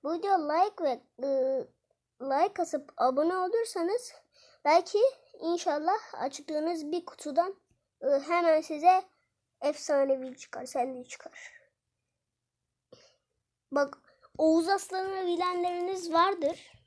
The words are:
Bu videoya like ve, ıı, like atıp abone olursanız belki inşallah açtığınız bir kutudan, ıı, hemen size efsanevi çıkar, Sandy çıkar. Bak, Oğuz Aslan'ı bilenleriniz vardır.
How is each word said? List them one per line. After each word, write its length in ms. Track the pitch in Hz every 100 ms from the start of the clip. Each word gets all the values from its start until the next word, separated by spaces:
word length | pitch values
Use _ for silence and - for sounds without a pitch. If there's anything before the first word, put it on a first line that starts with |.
Bu 100 | 277
videoya 400 | 330 392 381 294
like 320 | 311 403 -
ve, 160 | 311 240 _ -
ıı, 460 | 269 269 262 269 - _ _ _ _ _
like 400 | 269 269 392 403
atıp 300 | 339 294 - -
abone 400 | 247 262 320 370
olursanız 760 | 370 453 453 370 339 466 - - _ _ - _
belki 340 | - 339 - 415 523 - _ -
inşallah 760 | 330 339 349 294 320 427 -
açtığınız 760 | - 269 - 294 302 311 339 294
bir 120 | 339
kutudan, 500 | 339 - 294 277 370 392 _ _ _ _
ıı, 180 | 262 285
hemen 400 | 285 339 339 311
size 420 | 320 302 339 370 - _ _ _ _ _
efsanevi 760 | - 294 - 285 269 269 262 254
çıkar, 300 | - - 254
Sandy 380 | 269 254 262
çıkar. 560 | 247 - - - - - _ _ _ _ _ _ _ _ _ _ _ _ _ - _ _ _ _ _ _ _
Bak, 260 | 277 277 - _ _ _ -
Oğuz 300 | 320 330 330
Aslan'ı 580 | 392 - 381 381 381 359
bilenleriniz 840 | 339 359 359 359 349 359 381 339
vardır. 600 | 330 370 392 554 - - -